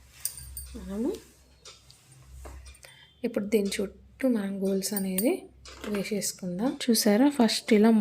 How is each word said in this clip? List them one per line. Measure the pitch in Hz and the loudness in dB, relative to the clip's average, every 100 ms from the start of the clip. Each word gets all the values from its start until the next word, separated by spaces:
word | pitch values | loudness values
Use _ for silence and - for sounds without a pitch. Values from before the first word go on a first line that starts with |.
| - - - - - - - 240 | -20 -14 -12 -12 -16 -16 -14 -14
మనము | 185 202 269 440 - _ _ _ - - - _ _ - - - - - - - - - _ _ 240 | -10 -6 -6 -8 -14 _ _ _ -20 -20 -20 _ _ -20 -20 -20 -18 -18 -20 -20 -20 -20 _ _ -6
ఇప్పుడు | 220 202 | -4 0
దీని | 220 196 - | 0 0 -4
చుట్టూ | 196 - - - 262 226 | -6 -10 -20 -2 0 0
మనం | 196 196 190 | -2 -2 -2
గోల్స్ | 196 190 202 | -2 -2 -4
అనేది | 190 185 240 370 - - - - 220 202 | -4 0 0 -2 -6 -20 -20 -14 -6 -6
వేసేసుకుందాం. | 185 202 - - 180 180 247 294 - | -4 -4 -4 -6 -8 -4 -4 -2 0
చూసారా, | 220 214 208 285 285 | 2 4 6 4 4
ఫస్ట్ | 220 - - 208 | 2 2 4 6
ఇలా | 220 220 | 6 6